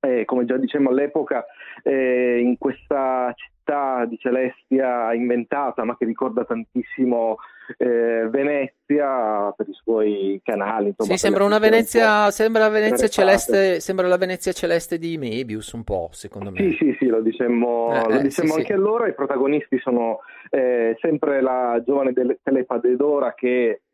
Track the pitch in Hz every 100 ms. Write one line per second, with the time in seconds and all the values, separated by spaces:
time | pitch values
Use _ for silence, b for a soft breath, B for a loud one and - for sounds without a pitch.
0 | 139 123 107 127 120 127 131 147 135 131
1 | 143 156 143 135 - B B B - 135
2 | 131 123 123 120 120 123 139 131 - 143
3 | 131 131 123 120 - _ - 143 139 127
4 | 117 117 131 127 127 - _ 135 131 123
5 | 113 117 123 123 113 139 135 - 113 120
6 | 117 113 131 113 117 117 113 127 - -
7 | 127 120 113 110 B B B B 123 117
8 | 117 113 113 131 143 147 135 _ _ 147
9 | 143 131 110 107 101 - 104 95 - 113
10 | 107 104 98 98 - 104 101 110 208 196
11 | 202 185 208 196 202 214 220 220 226 233
12 | 220 208 208 - 220 226 214 214 214 247
13 | 220 - 190 196 - 202 196 180 - 190
14 | 180 180 185 185 - 180 170 170 - 170
15 | 165 165 127 113 123 107 - 117 107 95
16 | 85 - 101 - - - 196 - 143 -
17 | 131 113 110 113 120 120 120 117 117 117
18 | 113 117 139 139 160 156 131 202 202 226
19 | 220 - 139 139 139 147 - 127 - 120
20 | 113 110 B B B 139 127 123 113 113
21 | 165 151 147 139 131 127 123 117 120 139
22 | 135 127 123 127 - 135 - 120 123 127
23 | 143 147 127 - 123 123 120 104 _